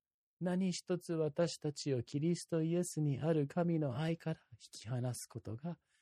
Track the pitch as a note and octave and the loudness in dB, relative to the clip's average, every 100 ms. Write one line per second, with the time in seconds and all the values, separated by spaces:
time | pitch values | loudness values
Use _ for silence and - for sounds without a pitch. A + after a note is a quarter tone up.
0 | _ _ _ - F3+ F3+ F#3+ E3+ - F3 | _ _ _ -4 -2 2 2 0 -2 -2
1 | - E3 D#3 C#3+ E3+ - D3+ C#3+ D3 B2+ | 0 0 0 2 0 0 -4 -2 0 0
2 | - C#3+ E3 E3+ - E3 D#3+ F3 F3 - | 0 0 2 0 0 0 2 0 0 0
3 | D3+ C#3 D3+ D#3+ C#3 - E3+ E3 C#3+ A#2 | 0 2 2 2 2 2 2 2 0 0
4 | D#3+ E3 D#3+ D#3+ _ A2+ - - G#2+ B2 | 0 -2 -2 -6 _ -20 -18 -14 -6 -2
5 | B2 A#2+ - A2+ G2+ A#2 E3+ E3 _ _ | -2 -4 -8 -12 -10 -8 -6 -8 _ _